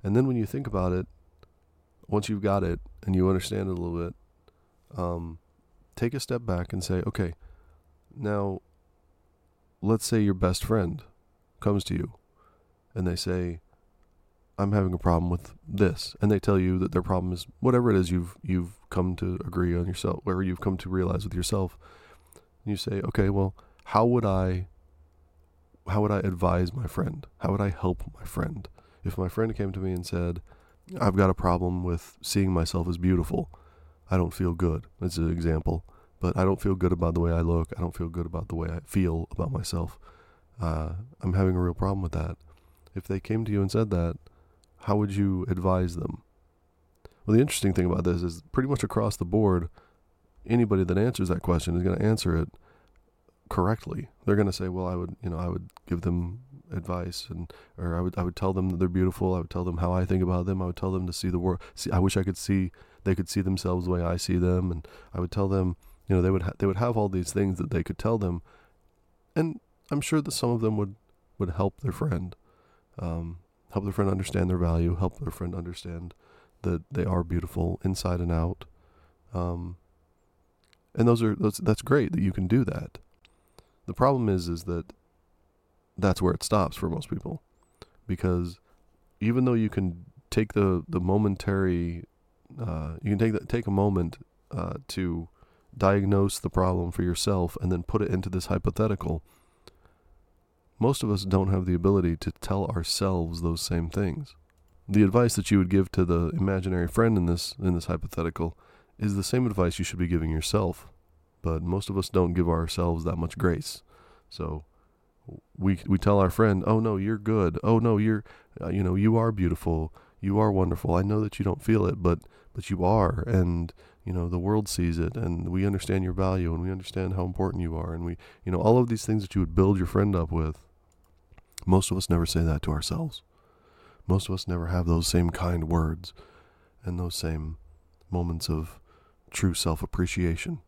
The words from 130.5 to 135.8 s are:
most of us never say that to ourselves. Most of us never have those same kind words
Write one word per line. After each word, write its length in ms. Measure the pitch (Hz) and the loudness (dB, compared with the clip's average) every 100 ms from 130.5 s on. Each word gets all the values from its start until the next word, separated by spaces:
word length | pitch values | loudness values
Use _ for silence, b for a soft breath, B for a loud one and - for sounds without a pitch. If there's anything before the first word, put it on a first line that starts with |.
| 76 - _ _ _ _ _ _ - _ - | -4 -14 _ _ _ _ _ _ -20 _ -8
most 260 | - 92 - | 4 4 4
of 60 | 92 | -2
us 140 | - | 2
never 160 | 87 82 | 2 2
say 160 | 82 | 2
that 200 | 82 76 | 2 2
to 80 | - | 0
ourselves. 520 | 76 - - 165 - _ b b b b b b b - | -2 -2 -4 -4 -8 _ b b b b b b b 0
Most 220 | 92 - | 0 0
of 60 | |
us 120 | 95 - | -6 -4
never 200 | 87 85 | -4 0
have 180 | 90 | 0
those 220 | 85 82 82 | 2 2 4
same 240 | 87 87 | 2 2
kind 340 | - 87 87 | 0 -2 -2
words 480 | 80 82 | 0 2